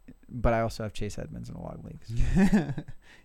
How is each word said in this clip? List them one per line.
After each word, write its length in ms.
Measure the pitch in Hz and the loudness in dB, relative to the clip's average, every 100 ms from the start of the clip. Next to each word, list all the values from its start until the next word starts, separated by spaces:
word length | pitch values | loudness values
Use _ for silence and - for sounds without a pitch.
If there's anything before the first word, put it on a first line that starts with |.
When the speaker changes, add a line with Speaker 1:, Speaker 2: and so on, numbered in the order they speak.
| - - - | -20 -20 -14
Speaker 1:
but 240 | 127 120 | -2 2
I 80 | 113 | 2
also 220 | 113 - | 0 -2
have 100 | 107 | -6
Chase 240 | - 104 - | -4 -6 -6
Edmonds 300 | 107 117 117 | -10 -10 -12
in 60 | 82 | -10
a 60 | |
lot 140 | 85 - | -12 -12
of 100 | - | -14
leagues. 920 | - - 117 123 139 196 208 143 139 | -14 -4 2 4 6 6 6 2 -4
Speaker 2:
<laughs> 60 | - - - - | -8 -12 -16 -16